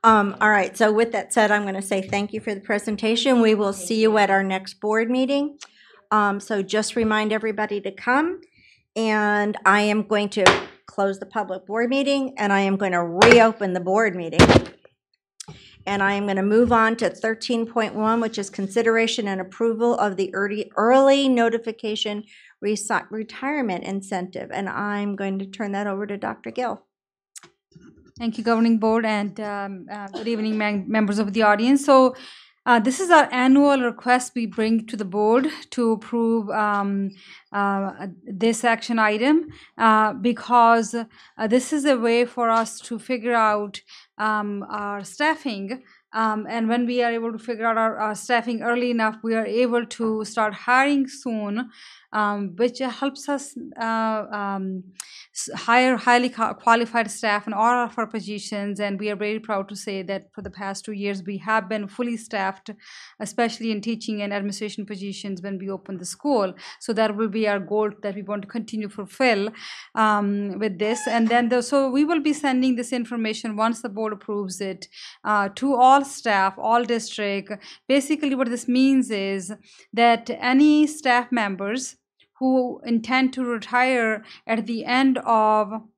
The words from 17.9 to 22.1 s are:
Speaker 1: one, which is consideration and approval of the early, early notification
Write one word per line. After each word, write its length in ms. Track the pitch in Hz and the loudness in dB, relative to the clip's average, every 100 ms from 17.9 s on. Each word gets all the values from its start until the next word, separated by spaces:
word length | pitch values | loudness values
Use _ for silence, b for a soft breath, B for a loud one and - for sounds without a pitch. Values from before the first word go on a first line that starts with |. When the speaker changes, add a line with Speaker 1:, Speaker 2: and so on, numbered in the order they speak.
| - | 0
Speaker 1:
one, 260 | 214 226 | 0 0
which 160 | 226 220 | 0 -4
is 140 | 196 | -8
consideration 760 | - 196 233 226 226 226 226 208 | -6 -4 0 2 2 2 -2 -4
and 140 | 190 | -4
approval 560 | 185 - 226 220 240 240 | -8 -2 -2 0 0 2
of 180 | 208 190 | 0 0
the 180 | 185 | -4
early, 380 | 196 202 208 - - | -2 -4 -4 -6 0
early 500 | 220 262 277 277 269 | 4 6 6 6 4
notification 960 | 247 233 226 226 220 220 214 214 | 4 2 0 -6 -8 -6 -4 -4